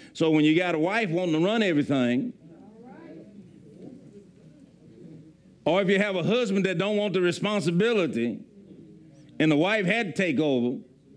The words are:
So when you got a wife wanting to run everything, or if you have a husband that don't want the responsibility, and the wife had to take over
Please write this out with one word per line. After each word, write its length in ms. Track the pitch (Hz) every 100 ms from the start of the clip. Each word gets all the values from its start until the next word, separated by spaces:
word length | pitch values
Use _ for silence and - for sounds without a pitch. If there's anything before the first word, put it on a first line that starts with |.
| -
So 180 | - 165
when 140 | 156 151
you 100 | 160
got 180 | 180
a 60 | 165
wife 300 | 165 220 214
wanting 240 | 165 180
to 120 | 156 180
run 160 | 226
everything, 680 | 202 151 143 143 120 123 - - - - - - - - 330 - - - - - - - - - - - - - - 302 - - - - 165 160 - - - - -
or 160 | 180
if 80 | 190
you 80 | 190
have 180 | 208 185
a 80 |
husband 420 | 160 233 233 196 190
that 120 | 170
don't 180 | 196 208
want 160 | 208
the 80 | 185
responsibility, 1200 | 175 - 202 208 160 175 226 220 160 113 120 - - - - - - - - - - -
and 140 | 156
the 60 | 147
wife 280 | 180 220 180
had 300 | 220 208 170
to 60 |
take 180 | 185 131
over 380 | 156 131 120 135 - - _